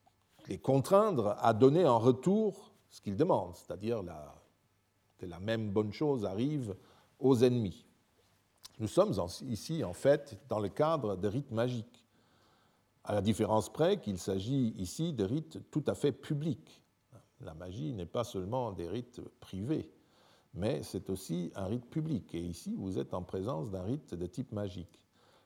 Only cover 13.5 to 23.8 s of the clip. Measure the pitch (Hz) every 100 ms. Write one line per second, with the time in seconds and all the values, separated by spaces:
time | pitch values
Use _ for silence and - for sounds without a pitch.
13.5 | 107 104 - 165 202 104 92 - 95 107
14.5 | 139 113 107 92 - 170 127 95 151 156
15.5 | - - 151 143 - 147 - - 147 160
16.5 | 117 - - _ _ _ - _ - -
17.5 | 78 90 98 151 107 85 120 113 98 92
18.5 | 127 117 90 85 113 123 - - _ -
19.5 | 95 113 156 - _ _ _ _ _ _
20.5 | 80 104 76 110 95 92 95 - 170 175
21.5 | 101 95 123 - 160 160 117 - 85 87
22.5 | 85 202 226 95 107 135 92 92 95 104
23.5 | 156 127 95